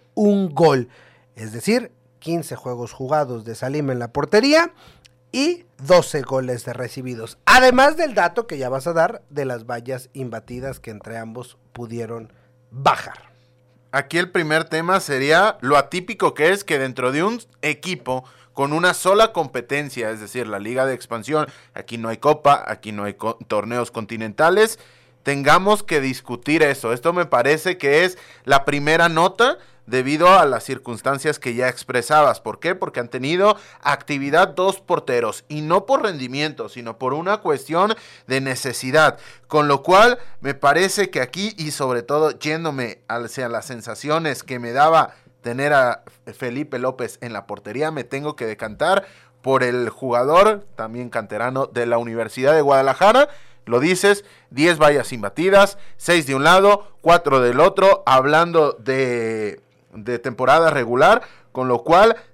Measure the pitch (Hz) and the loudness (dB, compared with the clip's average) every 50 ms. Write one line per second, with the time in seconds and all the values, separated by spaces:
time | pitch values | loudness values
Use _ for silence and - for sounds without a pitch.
0 | _ _ - 214 208 208 202 196 190 165 143 156 165 151 139 131 117 - _ _ | _ _ -4 0 2 2 2 2 0 -2 0 2 4 4 4 2 -2 -4 _ _
1 | _ _ _ _ _ _ _ 107 110 110 110 117 - 196 226 254 240 - _ _ | _ _ _ _ _ _ _ -16 -16 -14 -12 -8 -2 0 0 -2 -2 -6 _ _
2 | _ _ _ _ - 156 170 170 - - 131 - - 127 120 120 120 113 - - | _ _ _ _ -8 -6 -6 -6 -6 -8 -14 -12 -10 -10 -10 -10 -12 -12 -12 -10
3 | 131 123 151 151 147 123 123 113 107 117 110 - 131 131 139 151 143 135 127 123 | -4 -2 0 0 -2 -2 -6 -12 -12 -12 -12 -10 -8 -6 -6 -4 -4 -4 -4 -6
4 | 117 117 - 143 147 - 208 214 254 285 302 330 339 339 _ _ _ - _ _ | -8 -6 -6 -4 -2 2 2 2 4 4 4 4 2 0 _ _ _ -20 _ _
5 | _ - _ _ _ _ - 254 285 339 349 349 _ _ _ - 135 147 180 175 | _ -20 _ _ _ _ -4 -4 -2 -2 -4 -6 _ _ _ -6 2 4 4 4
6 | 165 - - 147 123 - 135 131 131 127 123 117 - 127 120 127 127 120 - 135 | 4 2 -4 -6 -6 -4 -4 -4 -2 -4 -6 -8 -8 -12 -10 -10 -10 -10 -10 -12
7 | 127 127 120 113 113 - - _ - 196 226 262 254 254 247 254 269 294 302 339 | -12 -12 -10 -12 -12 -16 -12 _ 2 4 6 6 6 6 6 6 4 4 4 2
8 | 330 285 208 190 175 170 - 240 226 - 160 135 127 123 131 135 131 170 165 165 | -2 -2 0 0 0 0 0 -4 -6 -6 -6 -6 -6 -4 -4 -4 -4 -2 0 0
9 | 165 180 160 - _ _ 143 143 139 131 123 117 113 123 120 120 120 131 127 123 | 0 0 0 -6 _ _ -8 -6 -6 -6 -6 -8 -10 -10 -10 -10 -8 -10 -10 -10
10 | - _ - 139 131 120 113 110 - - 120 123 131 135 120 - - 117 107 104 | -12 _ -14 -12 -12 -10 -12 -14 -14 -14 -14 -12 -12 -12 -14 -14 -16 -18 -18 -16
11 | - 107 113 113 113 113 110 123 117 - - _ _ _ - 120 120 113 117 117 | -16 -16 -14 -14 -14 -14 -14 -16 -16 -18 -20 _ _ _ -16 -16 -14 -12 -10 -10
12 | 113 110 117 113 113 - _ _ _ _ _ _ _ _ 120 135 135 156 131 - | -10 -10 -12 -14 -16 -18 _ _ _ _ _ _ _ _ -10 -4 -2 -2 -2 -2
13 | - 98 - - - _ _ _ _ _ _ _ _ _ _ _ _ - - 139 | -6 -16 -18 -20 -20 _ _ _ _ _ _ _ _ _ _ _ _ -6 -6 -6
14 | 135 135 160 175 180 180 - 185 160 151 156 160 160 - 160 160 165 175 190 185 | -6 -4 -4 -4 -4 -2 -2 -4 -2 0 0 -2 -2 -2 -4 -4 -2 0 0 -2
15 | - 147 139 131 139 143 160 175 202 220 - - 120 135 147 139 135 - 175 180 | -2 -2 -4 -2 0 2 4 4 4 2 0 -2 0 2 2 2 2 0 -4 -8
16 | 180 - 214 - 190 151 - - 151 175 196 196 - - 156 135 135 131 117 135 | -8 -8 -6 -2 -2 -2 0 2 2 2 2 0 -2 -2 -2 -2 -2 -4 -4 -2
17 | 123 127 135 156 180 214 240 233 - _ _ - - 151 143 - - 185 175 - | -2 -2 0 0 -2 -2 -4 -6 -12 _ _ -8 -6 -6 -6 -6 -6 -8 -8 -8
18 | - 127 127 127 127 - _ _ _ _ - 135 139 139 151 165 175 180 165 - | -6 -6 -6 -6 -8 -14 _ _ _ _ -6 -4 -2 -2 -2 0 0 0 0 0
19 | - 185 196 214 226 220 - 175 151 127 - 123 120 - 139 147 147 135 131 123 | 0 2 4 4 4 2 2 -4 -6 -4 -6 -8 -6 -4 -4 -4 -6 -6 -8 -6
20 | 110 110 113 107 104 98 - 127 113 107 101 98 104 110 127 131 135 135 127 120 | -6 -6 -6 -8 -12 -12 -10 -8 -8 -6 -8 -8 -8 -6 -2 -2 -2 -2 -2 -6
21 | - - 120 113 101 127 151 151 147 135 - - _ _ - 101 - - 113 117 | -8 -12 -12 -10 -8 -4 -4 -4 -4 -4 -10 -20 _ _ -18 -18 -16 -14 -12 -10
22 | 113 113 110 - - 147 151 151 - 143 143 - - - 110 - - 107 104 104 | -8 -8 -6 -2 0 0 2 4 4 2 2 2 0 -8 -10 -10 -10 -12 -10 -8
23 | 101 101 95 - 104 110 110 - - - 107 104 101 113 123 123 117 - - 117 | -8 -8 -8 -6 -8 -8 -8 -8 -8 -4 -4 -4 -4 -4 -4 -6 -6 -6 -8 -12
24 | 107 - 117 110 113 110 98 - 156 170 185 208 220 220 - - _ _ _ _ | -10 -10 -10 -10 -10 -8 -2 0 2 2 4 2 2 0 -2 -10 _ _ _ _
25 | _ _ _ _ - 143 139 139 135 147 160 180 185 208 214 202 - - 165 143 | _ _ _ _ -6 -6 -4 -2 2 4 4 4 4 2 0 0 0 -2 -2 -2
26 | 135 131 127 - - - 120 - - 147 151 165 156 143 135 - - 113 123 127 | -2 -2 -6 -8 -10 -12 -12 -8 -2 0 2 2 2 2 0 -2 -2 -4 -2 -2
27 | 139 170 175 180 170 139 135 123 - - 160 151 - 185 180 180 143 143 143 156 | -2 -2 0 -2 -2 0 0 2 4 2 2 2 0 -4 -4 -2 0 2 4 4
28 | 180 180 180 - - - - _ - 127 139 135 - 147 143 143 143 156 160 165 | 2 0 -2 -8 -20 -20 -20 _ 0 2 2 2 2 0 -4 -2 0 0 2 2
29 | 170 170 160 160 175 190 190 - 233 269 320 - - - _ _ - 107 120 127 | 2 2 2 2 0 0 2 2 0 0 0 -4 -10 -20 _ _ -10 -4 -2 -2
30 | 123 139 151 151 170 180 196 185 160 139 123 110 - - 131 127 - 123 117 104 | -2 0 0 4 6 8 8 8 6 4 2 -2 -4 -6 -10 -10 -8 -12 -10 -6
31 | - 135 139 131 151 151 143 - - 127 113 120 127 127 123 - - - 123 123 | -4 -4 -4 -2 -2 -4 -4 -4 -6 -6 -4 -2 -2 -2 -2 -4 -8 -4 -4 -4
32 | 117 - 151 151 147 131 110 - - 110 101 - - 170 190 185 185 151 - 127 | 0 2 4 4 4 4 2 -2 -6 -12 -10 -6 -6 -6 -4 -4 -6 -8 -6 -8
33 | 120 117 - 123 131 143 170 180 202 208 202 - - - - - - 143 143 - | -8 -8 -8 -6 -4 -4 0 2 2 2 2 0 -6 -20 -14 -6 -2 -2 -2 -2
34 | - - 147 135 139 139 151 170 185 - 147 180 185 196 190 - _ - 170 156 | -4 -6 -6 -6 -4 0 2 2 2 2 0 -2 -2 -2 -2 -4 _ -4 -4 -4
35 | - - 123 120 113 107 - - _ - 147 151 151 156 175 202 202 - 269 - | -2 -2 -2 0 0 -2 -4 -8 _ -12 -10 -8 -2 0 0 0 2 0 0 0
36 | 269 202 170 139 127 120 131 143 151 156 135 - 110 101 - 123 120 113 - - | 0 -2 -4 -6 -10 -8 -6 -4 -6 -6 -6 -8 -12 -12 -12 -14 -14 -12 -10 -6
37 | 131 127 139 156 175 190 214 208 - 170 143 123 - - 160 175 196 214 214 - | -6 -4 -4 -4 -4 -4 -4 -2 -2 -2 -4 -4 -4 -4 0 0 0 0 -2 -4
38 | - - - - _ - 131 135 131 135 127 - - 127 117 - 131 127 131 156 | -10 -20 -20 -16 _ -4 -4 -2 -2 -4 -6 -6 -6 -8 -8 -8 -4 0 4 4
39 | 156 135 - - - - - - _ - 151 151 147 143 143 135 139 170 185 196 | 4 4 2 -2 -12 -20 -20 -20 _ -2 0 2 2 2 2 0 2 4 6 8
40 | 226 247 240 240 - - - - - 139 135 - 147 139 147 170 190 190 - 208 | 8 6 4 0 -6 -12 -10 -8 -6 -6 -4 0 2 2 4 4 2 0 0 -2
41 | 190 190 - 139 127 - - 180 202 220 202 - 156 147 135 - 139 127 123 120 | -4 -2 -2 -4 -4 -4 -6 -8 -8 -8 -8 -8 -10 -8 -6 -4 -2 -2 -2 -2
42 | 117 - 143 151 156 147 - - - 151 156 165 165 156 139 135 120 107 - _ | -2 -2 0 2 2 0 -2 -2 -6 -4 -4 -4 -4 -6 -6 -6 -6 -8 -8 _
43 | _ - 117 120 117 107 - 135 127 117 117 107 - - 123 113 - 117 104 - | _ -8 -8 -8 -8 -8 -10 -8 -8 -6 -6 -8 -8 -10 -14 -14 -14 -14 -14 -10
44 | - 147 151 165 165 151 123 - - - 127 120 120 117 120 135 151 160 165 156 | -4 -2 -2 -2 -2 -4 -6 -8 -10 -12 -10 -10 -8 -4 2 4 4 6 6 4
45 | 131 - - _ _ _ _ _ - 120 120 135 143 147 147 135 127 120 - - | 2 0 -4 _ _ _ _ _ -10 -8 -6 -2 0 2 2 4 2 2 0 -4
46 | - - _ _ - 113 104 - 131 120 120 139 151 147 135 123 127 131 131 127 | -10 -20 _ _ -20 -20 -14 -10 -8 -8 -8 -8 -8 -8 -6 -6 -4 -4 -6 -6
47 | 120 107 - - 123 120 110 98 - - 101 101 - 104 113 135 156 160 156 139 | -10 -10 -10 -12 -14 -12 -12 -12 -12 -12 -14 -14 -12 -10 -6 -6 -4 -4 -6 -8
48 | 117 - 139 139 147 151 143 - 120 110 107 - 113 110 101 - 147 175 196 202 | -10 -8 -10 -8 -8 -8 -8 -8 -8 -8 -8 -8 -10 -10 -6 -2 0 0 0 0
49 | 196 - _ _ _ _ _ _ - 135 135 127 127 120 123 123 120 110 - - | -2 -6 _ _ _ _ _ _ -2 0 2 2 2 0 0 -2 -4 -4 -6 -8
50 | 135 127 117 120 127 143 160 180 208 220 208 196 - - - - 110 110 117 123 | -6 -2 0 0 2 4 6 6 6 4 2 -2 -6 -16 -14 -12 -12 -10 -10 -12
51 | 123 117 - 117 107 98 107 107 117 127 131 135 139 - - 120 117 120 120 117 | -10 -8 -6 -8 -6 -6 -6 -4 -4 -4 -2 -4 -4 -4 -4 -4 -2 0 -2 -2
52 | 117 117 113 117 110 110 - 127 131 143 156 156 127 139 139 135 131 135 127 - | -2 -4 -6 -6 -6 -8 -6 -2 2 4 4 4 4 4 4 4 4 2 2 4
53 | 185 208 233 269 294 - - - - - - - - 110 120 123 143 180 185 180 | 4 6 6 6 4 2 0 -16 -20 -20 -20 -16 -6 0 0 2 2 2 0 2
54 | 196 202 202 202 - - - _ _ _ - 131 156 175 170 151 156 147 147 135 | 2 2 2 2 -2 -20 -20 _ _ _ -2 0 2 2 4 4 4 4 4 2
55 | 110 - 131 113 101 101 - 151 175 190 196 196 202 196 - - - - - - | -2 -4 -8 -8 -8 -6 -4 -2 2 4 6 6 6 4 2 -8 -14 -14 -14 -8
56 | - 170 175 170 139 135 135 135 143 160 180 190 196 208 202 202 - - - - | -2 0 0 0 0 0 -2 2 4 6 6 6 6 6 4 4 0 -8 -12 -2
57 | - 165 170 170 - 143 135 131 123 120 120 127 127 131 - 185 185 196 - - | 4 4 4 4 4 4 2 4 4 4 4 6 4 4 4 4 6 6 4 4
58 | - 123 135 131 131 143 151 160 170 170 165 165 151 135 - - 107 131 131 135 | 4 4 4 4 4 4 4 2 2 4 2 2 2 2 0 -4 -4 -4 -2 -2
59 | 135 123 120 117 113 113 113 110 107 101 - - _ _ _ _ _ _ 92 107 | 0 -2 -2 -2 -4 -4 -4 -4 -6 -8 -8 -12 _ _ _ _ _ _ -20 -14
60 | 101 120 120 113 135 131 113 127 127 127 147 165 165 160 143 135 117 113 120 127 | -10 -8 -8 -6 -6 -8 -6 -2 2 4 4 4 4 2 2 0 -2 -2 2 4
61 | 151 190 226 247 - - - - _ _ - 131 127 127 123 117 - 147 165 185 | 4 4 4 2 0 -8 -20 -20 _ _ -8 -6 -2 -2 -2 -2 0 4 4 6
62 | 220 226 220 - - _ | 6 4 4 0 -6 _